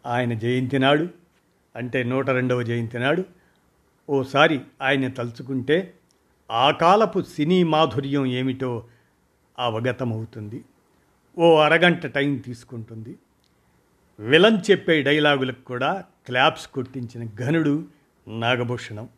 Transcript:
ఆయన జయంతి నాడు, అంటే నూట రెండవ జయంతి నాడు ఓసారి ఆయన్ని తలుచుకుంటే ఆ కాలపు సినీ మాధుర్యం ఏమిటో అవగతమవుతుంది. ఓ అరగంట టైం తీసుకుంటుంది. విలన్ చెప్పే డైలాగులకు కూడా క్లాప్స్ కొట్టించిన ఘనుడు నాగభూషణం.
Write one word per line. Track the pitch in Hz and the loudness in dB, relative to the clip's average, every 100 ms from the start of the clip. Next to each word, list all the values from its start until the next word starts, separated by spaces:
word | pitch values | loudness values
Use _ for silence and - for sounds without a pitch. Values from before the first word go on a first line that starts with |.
| - | -4
ఆయన | 120 120 | -2 -2
జయంతి | 113 117 127 127 139 | -2 -2 -2 -2 2
నాడు, | 135 151 175 - _ _ _ _ _ 113 | 4 2 0 -8 _ _ _ _ _ -12
అంటే | 123 127 | -6 -4
నూట | 123 131 135 | -2 -2 0
రెండవ | 127 127 123 | 0 0 -2
జయంతి | 117 117 113 120 | -2 -4 -4 -4
నాడు | 131 170 185 _ _ _ _ _ _ _ - | -2 -2 -4 _ _ _ _ _ _ _ -4
ఓసారి | 139 127 135 160 143 - _ | -2 0 4 4 2 -6 _
ఆయన్ని | 135 139 127 | -2 0 -2
తలుచుకుంటే | - 120 117 123 135 120 165 185 _ _ _ _ _ - | -6 -10 -10 -8 -6 0 0 -2 _ _ _ _ _ -6
ఆ | 113 139 | 2 2
కాలపు | 147 165 202 220 190 | 4 4 4 4 -2
సినీ | - - 151 185 | -8 -4 2 2
మాధుర్యం | 170 156 160 117 139 143 131 | 4 2 2 0 -2 -2 -2
ఏమిటో | 127 131 131 127 117 - _ _ _ _ _ _ - | -2 -4 -4 -6 -6 -10 _ _ _ _ _ _ -6
అవగతమవుతుంది. | 123 113 123 123 127 113 113 113 104 110 - _ _ _ _ _ _ - | -4 -2 -4 -4 -6 -6 -10 -14 -14 -16 -18 _ _ _ _ _ _ 4
ఓ | 170 156 | 6 6
అరగంట | 151 165 175 170 147 | 6 4 4 0 -4
టైం | 139 143 135 | -2 -2 -2
తీసుకుంటుంది. | 120 113 - 120 110 113 110 175 _ _ _ _ _ _ _ _ _ - | -8 -16 -16 -16 -14 -16 -16 -18 _ _ _ _ _ _ _ _ _ -12
విలన్ | 107 156 208 220 180 | 2 6 6 4 2
చెప్పే | 185 180 160 | 2 4 0
డైలాగులకు | 139 151 147 143 131 123 | 2 2 2 2 -2 -6
కూడా | - 123 139 190 - _ - | -10 -4 -4 -4 -10 _ -6
క్లాప్స్ | 123 147 156 - | 2 2 0 -10
కొట్టించిన | 135 117 131 120 120 117 107 127 | -10 -8 -10 -12 -12 -12 -6 -2
ఘనుడు | 165 147 147 170 _ _ _ - | 0 0 -2 -6 _ _ _ -14
నాగభూషణం. | 110 117 123 120 123 - 107 117 | -6 -2 -2 -2 -6 -10 -14 -16